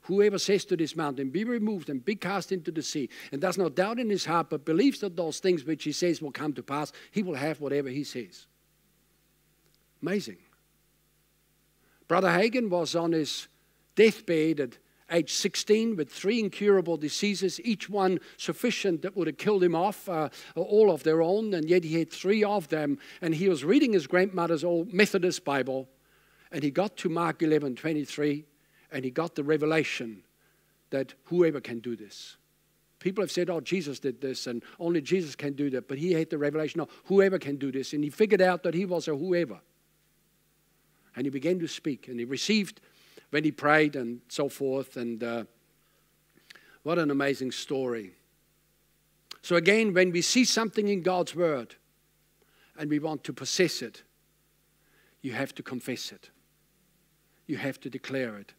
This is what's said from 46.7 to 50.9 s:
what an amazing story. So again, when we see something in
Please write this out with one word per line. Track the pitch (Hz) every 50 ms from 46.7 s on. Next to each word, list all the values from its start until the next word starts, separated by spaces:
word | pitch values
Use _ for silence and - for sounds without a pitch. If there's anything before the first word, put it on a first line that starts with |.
| - _
what | _ 147 170 175
an | 160 147
amazing | 143 139 139 139 131 - 135 127
story. | - - - - 151 135 131 123 120 113 104 90 - _ _ _ _ _ _ _ _ _ _ _ _ _ _ _ _ _ _ _ _ _ _ _ - -
So | - - 175
again, | 175 165 185 208 220 226 208
when | 175 180 185 185
we | 165 175
see | 160 - - 247 247
something | - - 226 226 208 - 220 208
in | 202